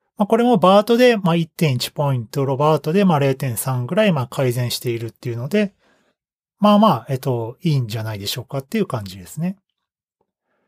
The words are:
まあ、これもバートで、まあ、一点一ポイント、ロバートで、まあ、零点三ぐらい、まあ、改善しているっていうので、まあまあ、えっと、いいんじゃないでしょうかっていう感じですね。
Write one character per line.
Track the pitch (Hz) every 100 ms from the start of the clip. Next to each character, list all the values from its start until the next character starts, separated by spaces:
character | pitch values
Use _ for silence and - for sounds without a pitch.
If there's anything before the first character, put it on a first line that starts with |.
| _ -
ま |
あ、 | 202
こ | 226
れ |
も | 240 220
バ | 180 202
ー |
ト | 208 233
で、 | 247 220
ま | 190
あ、 |
一 | 170 165
点 | - 156
一 | 123 -
ポ | - 143
イ | 127
ン | 110
ト、 | 147
ロ | 135 131
バ | 151 151
ー |
ト | 151
で、 | 190
ま | 196 151
あ、 |
零 | 139
点 | 135 135 113
三 | 139 127 123
ぐ | 180
ら | 214
い、 |
ま | 151
あ、 | 123
改 | - 131
善 | 120 120
し | -
て | 123
い | 117
る | 113
っ |
て | - 123
い |
う | 117
の | 135
で、 | 208 202 _ _ _ _ _ _ _ _ -
ま | 208
あ | 208
ま | 214
あ、 | 127 -
え | 131
っ |
と、 | 139 120 113 -
い | 170
い | 139
ん | 113
じ | 110
ゃ |
な | 107
い | 107
で | 101
し | -
ょ |
う | -
か | 139
っ |
て | - 220
い |
う | 196
感 | 120
じ | 98 95
で | 87
す | -
ね。 | 175 196 _ _ _ _ _ _ _ _ _ _